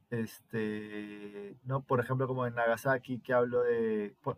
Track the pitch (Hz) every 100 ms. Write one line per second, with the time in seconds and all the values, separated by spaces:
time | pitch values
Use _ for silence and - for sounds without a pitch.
0 | - 117 110 - - 113 107 107 107 104
1 | 104 104 104 101 101 - 123 139 - 127
2 | 113 131 131 127 123 117 117 113 139 131
3 | 131 123 - 123 123 123 120 117 113 107
4 | 104 - -